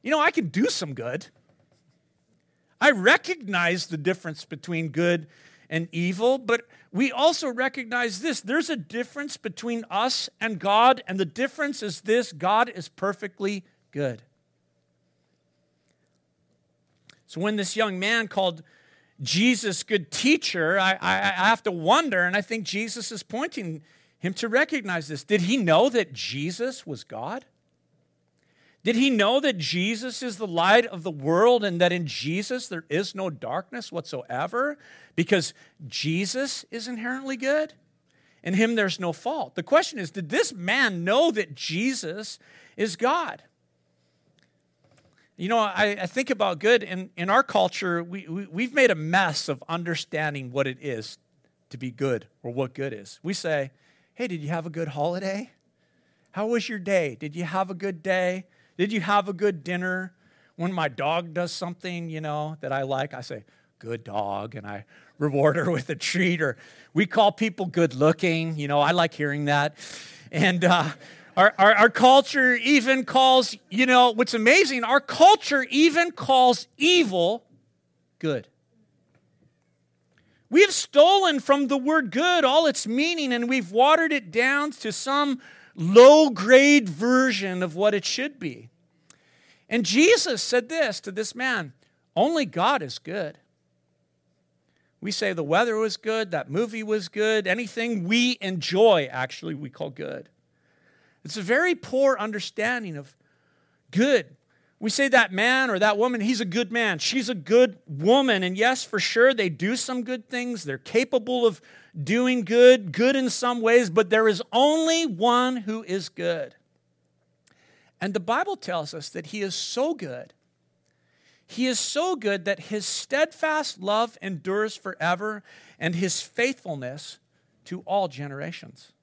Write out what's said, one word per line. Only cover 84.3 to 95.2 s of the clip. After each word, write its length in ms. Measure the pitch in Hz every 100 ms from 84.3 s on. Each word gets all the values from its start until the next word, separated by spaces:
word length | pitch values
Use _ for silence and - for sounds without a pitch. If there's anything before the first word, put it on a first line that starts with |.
down 400 | 214 254 285 302
to 220 | - 220
some 480 | - 262 285 285 254 - - -
low-grade 1120 | - 165 208 262 302 302 208 202 262 277 294 202
version 720 | 151 233 254 262 196 196 180
of 120 | 185
what 200 | 160 208
it 100 | 202
should 340 | - - 285 277
be. 300 | 165 113 117 _ _ _ _ - _ _ _ _ _
And 160 | 233
Jesus 580 | 170 220 339 466 359 220
said 260 | - 247 240
this 320 | 330 269 196
to 120 | -
this 220 | 190 214
man, 380 | 240 262 226 147 _ _ _ _
"Only 320 | 165 262 330 226
God 360 | 170 208 277
is 160 | 139 -
good." 400 | - 196 156 - _ _ _ _ _ _ _ _ _ _ _ _ _ _ _ _
We 100 | 196
say 220 | 190